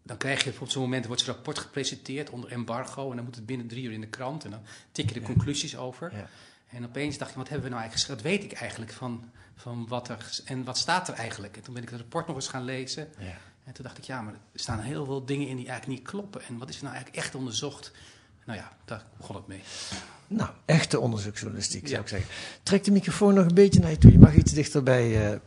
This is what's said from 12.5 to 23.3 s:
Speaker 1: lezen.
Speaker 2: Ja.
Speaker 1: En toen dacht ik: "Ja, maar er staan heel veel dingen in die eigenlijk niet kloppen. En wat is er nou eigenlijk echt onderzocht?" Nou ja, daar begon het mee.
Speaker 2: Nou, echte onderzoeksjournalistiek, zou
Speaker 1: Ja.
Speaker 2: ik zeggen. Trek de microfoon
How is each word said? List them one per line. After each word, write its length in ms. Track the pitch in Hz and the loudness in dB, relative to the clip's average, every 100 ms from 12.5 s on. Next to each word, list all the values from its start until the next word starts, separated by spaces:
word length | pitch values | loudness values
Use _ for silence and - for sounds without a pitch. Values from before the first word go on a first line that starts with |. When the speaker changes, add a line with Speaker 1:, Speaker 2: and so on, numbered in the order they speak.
| 135 | -10
Speaker 1:
lezen. 440 | 123 131 131 - 151 - | -8 -10 -10 -12 -12 -14
Speaker 2:
Ja. 180 | 95 87 - _ | -16 -16 -20 _
Speaker 1:
En 80 | - | -20
toen 120 | - | -18
dacht 140 | 131 - | -18 -16
ik: 60 | |
"Ja, 160 | - 131 | -12 -10
maar 100 | 107 | -10
er 280 | - _ - | -14 _ -12
staan 200 | - 110 | -8 -6
heel 240 | 110 156 | -6 -8
veel 200 | 135 139 | -6 -8
dingen 240 | 123 139 143 | -4 -4 -4
in 80 | 127 | -6
die 100 | 120 | -10
eigenlijk 300 | 123 - 135 | -10 -8 -10
niet 80 | - | -8
kloppen. 320 | 202 202 127 - | -12 -10 -14 -12
En 100 | 117 | -12
wat 100 | 127 | -12
is 80 | - | -12
er 60 | |
nou 100 | 139 | -12
eigenlijk 300 | - 127 - | -12 -12 -10
echt 100 | 147 | -8
onderzocht?" 580 | 135 127 110 143 - - - - - _ _ | -8 -6 -6 -6 -10 -18 -20 -20 -20 _ _
Nou 140 | - 104 | -12 -12
ja, 140 | - - | -12 -20
daar 200 | - 113 - - | -14 -14 -14 -20
begon 200 | - 98 | -14 -14
het 100 | 98 | -14
mee. 140 | 95 - - - 95 - - - | -16 -16 -14 -12 -12 -14 -20 -8
Speaker 2:
Nou, 240 | 214 - - | -4 -4 -6
echte 360 | - 160 - 135 | 2 2 4 0
onderzoeksjournalistiek, 800 | 123 107 101 104 104 101 101 101 | 0 -2 -6 -8 -8 -6 -6 -8
zou 100 | 143 131 | -6 -6
Speaker 1:
Ja. 40 | |
Speaker 2:
ik 80 | 101 | -6
zeggen. 200 | 101 - - - - | -6 -6 -10 -14 -12
Trek 220 | - 196 | 0 2
de 60 | 196 | 4
microfoon 440 | 196 190 - 202 | 4 2 2 6